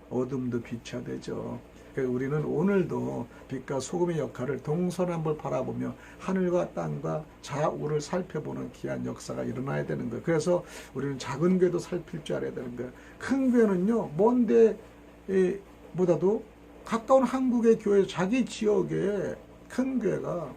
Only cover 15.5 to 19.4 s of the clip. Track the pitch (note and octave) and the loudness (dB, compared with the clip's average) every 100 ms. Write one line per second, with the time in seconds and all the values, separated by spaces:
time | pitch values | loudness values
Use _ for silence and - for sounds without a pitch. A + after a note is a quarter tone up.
15.5 | - - - - D#3+ F3+ D#3+ F3+ A#3 - | 0 -8 -20 -10 0 2 4 4 0 -4
16.5 | - - - - A3 - C4 B3+ C4+ C4 | -20 -20 -18 -6 -4 6 6 6 2 2
17.5 | A#3 A3+ A3 G#3 G3+ F#3 - F#3+ B3+ A3+ | 4 6 4 6 4 4 2 2 2 0
18.5 | - G#3+ G3+ D#3 D#3+ F#3 G3+ - - | 0 2 2 2 0 0 -2 -4 -6